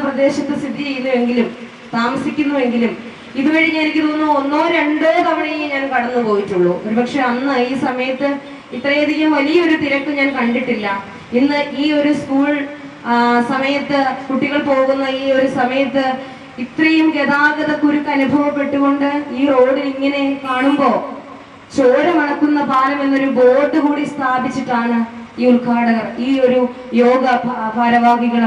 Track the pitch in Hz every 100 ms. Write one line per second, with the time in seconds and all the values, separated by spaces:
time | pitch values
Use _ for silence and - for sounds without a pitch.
0 | 285 254 277 294 277 - 277 226 285 254
1 | 254 247 240 240 220 - - - - 233
2 | 247 277 - - 285 285 240 233 226 -
3 | - - - - 294 311 320 311 311 311
4 | 302 302 311 294 269 294 330 339 294 302
5 | 320 339 339 311 311 311 294 277 277 254
6 | 240 247 226 202 196 185 175 175 208 220
7 | 240 285 247 240 277 262 247 269 269 247
8 | 254 262 285 277 - - - 247 277 285
9 | 294 302 311 294 277 339 339 311 294 277
10 | 294 285 277 254 240 240 247 214 208 196
11 | - - - 240 277 294 285 247 302 294
12 | 294 285 - 269 285 294 277 - - -
13 | 233 240 240 240 240 269 269 285 - 277
14 | 262 247 - 269 277 285 294 269 262 269
15 | 269 262 269 262 269 233 247 269 269 262
16 | 262 254 - - - - 240 - 320 320
17 | 320 285 269 285 302 302 302 302 294 294
18 | 294 277 269 294 285 285 269 285 277 277
19 | 277 285 285 247 285 262 254 277 277 269
20 | 277 285 277 277 254 254 277 294 262 226
21 | - - - - - - - - 254 269
22 | 320 330 294 285 294 294 277 262 269 285
23 | 277 269 269 233 247 262 294 311 294 285
24 | 294 - 262 254 262 262 269 247 240 233
25 | 226 - - - 247 240 240 240 233 226
26 | 208 - 247 269 254 254 247 - - 226
27 | 240 262 269 240 240 - 220 220 240 240
28 | 240 240 240 233